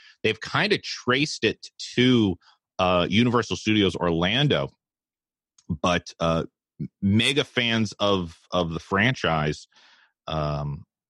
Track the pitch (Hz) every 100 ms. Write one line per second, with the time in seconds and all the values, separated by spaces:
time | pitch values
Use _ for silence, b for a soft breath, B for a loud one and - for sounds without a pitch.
0 | b b 110 107 - 139 190 196 - -
1 | - 127 151 - 107 - - - - -
2 | 127 123 104 87 b b _ - 92 90
3 | 87 101 120 117 107 92 - 110 95 -
4 | 87 82 90 117 143 85 69 - _ _
5 | _ _ _ _ _ _ - 78 90 87
6 | - - 82 82 - _ _ - - _
7 | 98 104 120 143 131 - 120 113 107 -
8 | 104 98 85 - _ 90 85 80 - 98
9 | 113 135 87 80 76 73 - b b b
10 | b _ - 78 76 73 73 71 - _
11 | _